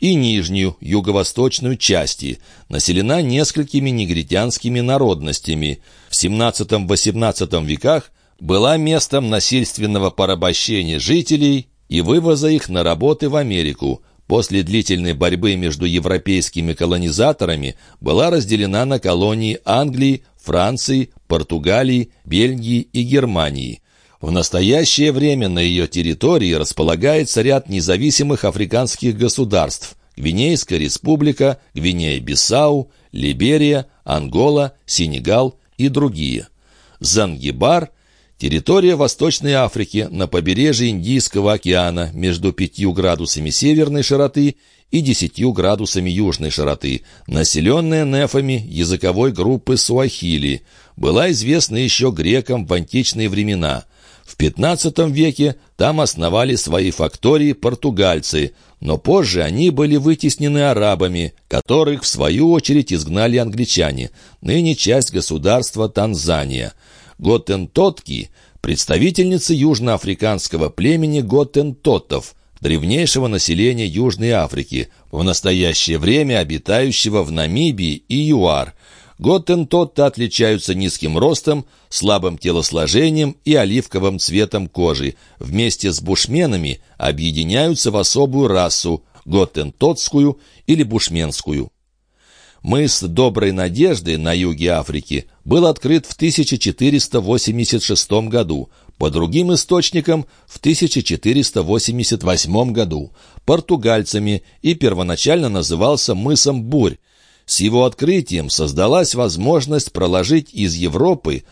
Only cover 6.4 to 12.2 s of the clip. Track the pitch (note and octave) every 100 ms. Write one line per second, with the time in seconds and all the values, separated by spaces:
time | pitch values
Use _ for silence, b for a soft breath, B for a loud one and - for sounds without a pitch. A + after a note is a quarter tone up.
6.4 | A#2 - G#2+ G#2+ F2+ G2 G#2 A2 A2+ -
7.4 | F2 F2 D2+ D2+ B2+ D#3 - _ _ _
8.4 | D#2+ F#2+ A#2+ D#3+ D#3 D#3+ - C#3 B2 G#2+
9.4 | - B2+ A2+ - G#2+ G2+ F#2+ - F#2+ F2+
10.4 | F2+ E2 - G#2+ E2 D#2 - E3 D3 D3+
11.4 | D3 C#3 - _ _ E2 E2+ D#3+